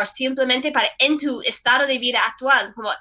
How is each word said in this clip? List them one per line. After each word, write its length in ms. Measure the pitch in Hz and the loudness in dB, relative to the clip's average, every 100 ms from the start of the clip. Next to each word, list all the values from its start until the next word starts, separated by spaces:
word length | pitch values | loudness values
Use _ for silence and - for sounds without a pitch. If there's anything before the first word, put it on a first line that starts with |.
o 40 | 202 | 0
simplemente 640 | - 262 269 254 254 294 | -4 -4 0 0 0 0
para 180 | 277 - - | 0 0 2
en 200 | 269 302 | 0 2
tu 240 | 285 233 | -2 -4
estado 440 | 202 - 240 262 277 | -6 -2 2 2 2
de 120 | 262 | 0
vida 220 | 247 226 214 | 0 0 0
actual, 460 | - 262 262 202 | -2 2 2 2
como 160 | 226 214 - | -6 -6 -6